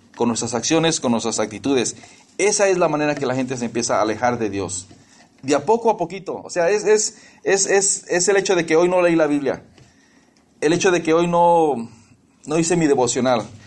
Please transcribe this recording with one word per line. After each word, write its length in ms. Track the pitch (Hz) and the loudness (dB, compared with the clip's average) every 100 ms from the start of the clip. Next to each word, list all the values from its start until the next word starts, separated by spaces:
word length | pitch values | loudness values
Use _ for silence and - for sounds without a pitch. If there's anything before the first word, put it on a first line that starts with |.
| _ - | _ -4
con 120 | 120 | -2
nuestras 240 | 113 117 | -2 -4
acciones, 460 | 120 - 160 165 160 | -4 0 0 0 -2
con 120 | 131 | -2
nuestras 260 | 117 113 107 | -2 -2 -4
actitudes. 580 | 104 101 131 135 107 - - - _ - | -6 -4 -2 0 -2 -6 -20 -20 _ -2
Esa 300 | 196 208 196 | -2 2 2
es 80 | 180 | 2
la 120 | 170 | 0
manera 260 | 151 151 | 0 -2
que 100 | 147 | -2
la 100 | 131 131 | -2 -2
gente 200 | 127 131 | -4 -6
se 100 | 117 | -4
empieza 320 | 117 117 113 | -4 -2 0
a 40 | |
alejar 360 | 107 107 123 120 | 0 0 -2 -2
de 120 | 107 | -4
Dios. 380 | 98 92 - - - _ - _ _ | -4 -6 -10 -14 -20 _ -20 _ _
De 120 | 131 | -2
a 100 | 143 | -2
poco 260 | 147 226 226 | 2 0 0
a 60 | - | -2
poquito. 460 | 170 190 180 113 | -4 -8 -10 -10
O 80 | - | -6
sea, 180 | 175 170 | -2 0
es, 140 | 208 | 0
es, 340 | 190 214 - - - - | 2 2 0 -8 -20 -8
es, 220 | - 190 - | -2 0 2
es, 380 | 196 180 - - | 2 2 -4 -4
es 180 | 175 175 | -2 2
el 100 | 196 | 0
hecho 200 | 196 180 | 2 -2
de 100 | 170 | 2
que 80 | |
hoy 140 | 156 180 | 2 4
no 120 | 180 | 2
leí 140 | 175 | 2
la 140 | 165 151 | 2 2
Biblia. 360 | 147 135 92 - - - _ _ _ _ _ _ _ | 0 -2 -6 -12 -20 -20 _ _ _ _ _ _ _
El 120 | 151 | 0
hecho 180 | 170 196 | 2 2
de 120 | 175 | 0
que 120 | 160 | 2
hoy 140 | 160 175 | 2 2
no, 600 | 170 170 170 160 120 113 - _ _ _ _ - | 2 4 4 2 -2 -8 -18 _ _ _ _ -4
no 120 | 160 | -2
hice 180 | 165 175 | 2 2
mi 120 | 156 | 2
devocional. 600 | 131 120 135 123 120 104 - | 2 2 0 0 0 -4 -16